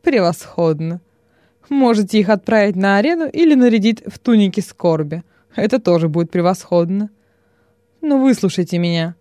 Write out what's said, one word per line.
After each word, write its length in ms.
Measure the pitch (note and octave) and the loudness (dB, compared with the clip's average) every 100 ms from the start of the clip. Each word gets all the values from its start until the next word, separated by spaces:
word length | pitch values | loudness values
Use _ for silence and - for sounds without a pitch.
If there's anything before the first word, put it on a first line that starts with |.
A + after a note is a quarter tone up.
Превосходно! 960 | - B3+ F3 E3+ - - E3+ D#3 D#3+ E3+ _ _ _ _ _ _ _ | 0 0 0 -4 -12 -2 -2 -2 -6 -8 _ _ _ _ _ _ _
Можете 520 | C#4 B3 G#3+ F#3+ A3 | 0 2 2 0 0
их 80 | G3 | 0
отправить 480 | G#3 - A3 G3+ F#3 | -2 0 0 0 0
на 220 | G3 G3 | 0 2
арену 280 | C4+ E4+ D#4 | 0 -2 -4
или 280 | - E4 | 0 2
нарядить 480 | C#4 B3 A3 G#3+ A3 - | 4 4 4 0 -2 -10
в 120 | - | -8
туники 420 | - A3+ G3 G#3 | 0 2 2 -2
скорби. 640 | - _ F3 D#3+ D3+ D#3+ - _ _ | -8 _ -2 -2 -4 -10 -14 _ _
Это 240 | - G#3+ B3+ | -4 -2 0
тоже 300 | F#3 E3+ E3 | 0 0 0
будет 220 | D#3 E3+ | -2 -2
превосходно. 800 | F3+ F3 F#3 - F3 E3+ G3 G#3 _ _ _ _ _ _ _ _ _ | -2 -2 -2 -2 -2 0 -4 -6 _ _ _ _ _ _ _ _ _
Но 160 | D#4 C#4 | -2 2
выслушайте 600 | C4 A#3 F#3+ - E3+ F3 | 2 2 -2 -2 -4 -2
меня. 380 | F3 E3+ E3 E3+ | -2 -2 -4 -10